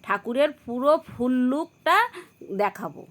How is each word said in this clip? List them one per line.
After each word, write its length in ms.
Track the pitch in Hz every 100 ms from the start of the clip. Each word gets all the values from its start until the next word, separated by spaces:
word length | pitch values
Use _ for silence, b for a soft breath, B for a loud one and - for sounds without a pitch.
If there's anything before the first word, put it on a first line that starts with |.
ঠাকুরের 480 | - 196 214 240 302 294
পুরো 280 | - 240 277 320 -
ফুল 260 | - 247 254 247
লুকটা 460 | 277 330 _ 311 381 466 B B _ - 196
দেখাবো। 420 | 202 - 185 147 -